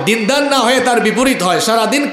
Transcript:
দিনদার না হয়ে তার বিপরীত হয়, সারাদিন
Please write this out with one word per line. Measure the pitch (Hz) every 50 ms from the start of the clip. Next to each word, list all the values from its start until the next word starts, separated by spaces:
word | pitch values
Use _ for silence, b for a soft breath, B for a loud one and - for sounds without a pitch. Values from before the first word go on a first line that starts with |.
| 139
দিনদার | 165 220 233 214 196 269 285 285
না | 285 285 269
হয়ে | 240 233 262 262
তার | 247 254 240 226
বিপরীত | 190 214 196 214 254 262 247 - 175
হয়, | 180 175 156
সারাদিন | - 220 220 226 220 214 220 294 294 -